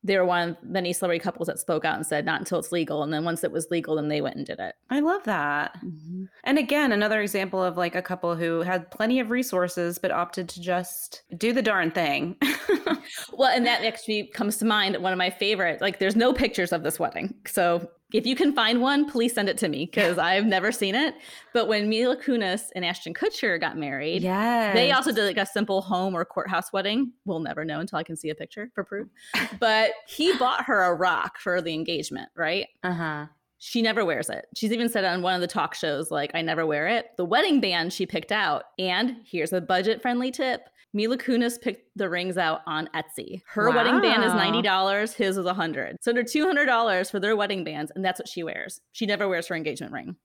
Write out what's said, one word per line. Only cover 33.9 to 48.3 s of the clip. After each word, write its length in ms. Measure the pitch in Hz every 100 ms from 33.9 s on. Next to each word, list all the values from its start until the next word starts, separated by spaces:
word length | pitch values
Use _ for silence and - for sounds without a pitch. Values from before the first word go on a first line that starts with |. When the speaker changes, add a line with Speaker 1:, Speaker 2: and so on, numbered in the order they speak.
| 214
Speaker 1:
wears 240 | 185 143 -
it. 180 | - - -
She's 160 | 220
even 160 | 226 233
said 160 | 220
on 180 | 190 180
one 120 | 180
of 60 | 180
the 60 | 175
talk 280 | 202 156
shows, 360 | - 160 143 156
like, 200 | 156 147
"I 80 | 165
never 240 | 165 160 160
wear 220 | 147 160
it." 220 | 233 - -
The 80 |
wedding 360 | 175 233 370 285
band 320 | 208 175 165
she 120 | -
picked 280 | 185 170 -
out, 320 | 208 190 147 - -
and 380 | 185 180 247 233
here's 280 | - 175 190
a 80 | 185
budget-friendly 680 | 165 185 190 226 247 247 254
tip, 360 | 254 262 240 - _ _
Mila 260 | 208 220 254
Kunis 420 | - 240 240 240
picked 300 | 254 208 _ -
the 120 | 196
rings 300 | 175 185 180
out 220 | 165 160 -
on 220 | 156 160
Etsy. 480 | 160 - - - 190 -
Her 220 | - 220
wedding 300 | 247 - 240
band 240 | 403 226
is 60 | -
Speaker 2:
Wow. 60 | -
Speaker 1:
ninety 240 | 190 220
dollars, 500 | 208 190 190 202 220
his 220 | - 202 190
was 80 | 180
a 60 |
hundred. 420 | 185 165 151 95 -
So 100 | -
under 120 | 240
two 220 | 233 302 330
hundred 200 | 285 285
dollars 440 | 233 226 185 190
for 80 | 202
their 140 | 196 220
wedding 280 | 202 196
bands, 260 | 160 151 151
and 100 | -
that's 140 | 190 185
what 80 |
she 140 | -